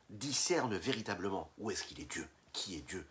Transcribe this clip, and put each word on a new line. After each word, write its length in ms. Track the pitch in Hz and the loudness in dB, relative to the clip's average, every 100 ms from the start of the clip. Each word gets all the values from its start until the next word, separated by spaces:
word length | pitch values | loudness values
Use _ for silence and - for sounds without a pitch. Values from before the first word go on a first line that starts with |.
| - | -14
Discerne 680 | 104 143 127 - 165 123 95 | -6 0 4 6 6 4 2
véritablement 720 | 123 120 107 95 95 95 78 - | 2 0 0 0 0 0 -4 -6
où 120 | 107 | -4
est-ce 140 | 92 | -2
qu'il 160 | - - | -4 -8
est 100 | 69 | -8
Dieu, 180 | 82 76 - - | -6 -6 -12 -10
qui 240 | - 104 82 | -6 -4 -6
est 40 | |
Dieu, 260 | 67 92 78 | -6 -6 -8